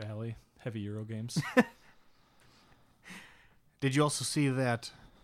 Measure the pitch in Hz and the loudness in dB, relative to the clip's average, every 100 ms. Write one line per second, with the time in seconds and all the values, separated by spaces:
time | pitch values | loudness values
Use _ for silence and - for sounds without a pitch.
0 | 107 107 113 110 - _ 127 110 101 107 | -8 -8 -8 -10 -16 _ -10 -8 -6 -8
1 | 110 110 117 - - - - - - - | -8 -8 -6 -4 0 4 2 2 -20 -20
2 | - - _ _ - - - - _ _ | -20 -20 _ _ -20 -20 -20 -20 _ _
3 | - - - - - _ _ _ 139 131 | -20 -18 -18 -20 -20 _ _ _ 2 4
4 | 151 - 123 - 143 131 127 117 - - | 4 2 -2 2 2 4 2 0 -4 -16
5 | - - | -20 -20